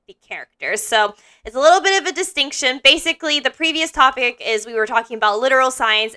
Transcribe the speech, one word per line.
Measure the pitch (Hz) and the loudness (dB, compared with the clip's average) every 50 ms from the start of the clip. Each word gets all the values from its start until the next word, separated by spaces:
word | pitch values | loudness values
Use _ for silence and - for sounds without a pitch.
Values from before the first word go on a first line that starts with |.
| _ | _
the | - - _ _ | -20 -20 _ _
characters. | _ 190 151 123 _ _ _ 135 151 202 208 | _ -14 -14 -14 _ _ _ -6 -6 -4 -4
So | - - 233 214 208 202 208 _ _ _ _ _ _ | -4 0 2 2 2 2 -2 _ _ _ _ _ _
it's | 220 226 | -10 -4
a | 262 | 4
little | 294 320 359 392 | 6 6 6 6
bit | 330 392 381 392 | 4 2 0 2
of | 294 | -2
a | 370 | -4
distinction. | 277 339 349 - - 285 269 285 - - 285 254 262 277 - | -4 -4 -6 -4 -2 -4 -4 -4 -4 -2 -2 -2 -2 2 4
Basically, | 269 311 320 - 330 320 _ 320 302 294 294 | 4 4 4 0 -4 -4 _ -4 -4 -4 -2
the | 240 - | -2 -4
previous | - - 320 320 302 320 320 311 | -4 -2 -4 -4 -2 -2 -4 -4
topic | - - 262 262 262 262 247 240 240 _ - | 2 2 2 2 4 0 -4 -4 -4 _ -6
is | 226 220 214 220 | -4 -4 -4 -4
we | 240 233 | -6 -4
were | 220 214 | -4 -2
talking | 226 240 226 233 - 233 | 0 0 -2 -2 -2 -6
about | - 220 208 208 220 | -2 0 0 0 0
literal | 254 262 262 262 262 262 | 0 2 2 2 2 0
science, | 262 - 233 220 214 214 220 226 214 | 0 -2 0 0 2 0 0 -4 -8